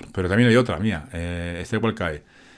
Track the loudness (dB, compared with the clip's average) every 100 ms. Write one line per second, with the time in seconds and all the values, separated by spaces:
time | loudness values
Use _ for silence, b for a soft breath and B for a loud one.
0 | -10 -4 2 4 6 6 4 0 -2 -4
1 | -8 -8 -6 -6 -6 -8 -4 -2 -2 -2
2 | -4 -6 _ B B